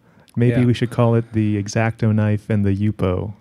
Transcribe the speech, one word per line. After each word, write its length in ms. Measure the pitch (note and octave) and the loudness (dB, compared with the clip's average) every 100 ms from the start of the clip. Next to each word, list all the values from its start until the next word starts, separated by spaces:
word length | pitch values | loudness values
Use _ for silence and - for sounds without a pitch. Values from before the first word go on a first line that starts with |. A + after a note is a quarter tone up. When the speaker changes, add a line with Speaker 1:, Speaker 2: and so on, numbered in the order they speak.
| _ _ _ - | _ _ _ 0
Speaker 1:
maybe 240 | A#2+ A#2+ | 0 2
Speaker 2:
Yeah. 40 | B2 | 2
Speaker 1:
we 60 | |
should 180 | A2+ B2 | 2 -2
call 240 | - A#2 A#2 | 0 2 2
it 160 | A#2 | 0
the 260 | A2 G#2+ G#2 | -2 -2 -2
X-Acto 560 | G2+ A#2 A2+ - A2 | -2 -2 -2 0 0
knife 360 | G#2+ G#2+ G#2 - | 2 0 -2 -2
and 160 | G#2+ G2 | -2 0
the 100 | G2 | 0
Yupo 580 | G#2 - F#2 F#2 G2 G2+ | -2 -2 -2 -2 -6 -12